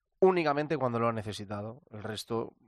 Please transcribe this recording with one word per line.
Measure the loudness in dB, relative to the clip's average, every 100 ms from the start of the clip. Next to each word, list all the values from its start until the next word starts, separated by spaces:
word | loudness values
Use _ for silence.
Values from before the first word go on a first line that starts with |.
| _ 4
únicamente | 4 6 2 2 0 0
cuando | 0 2
lo | 0
ha |
necesitado. | 0 -6 -8 -8 -8 -10 -12 _
El | -12
resto, | -10 -8 -4 -4 -4 -10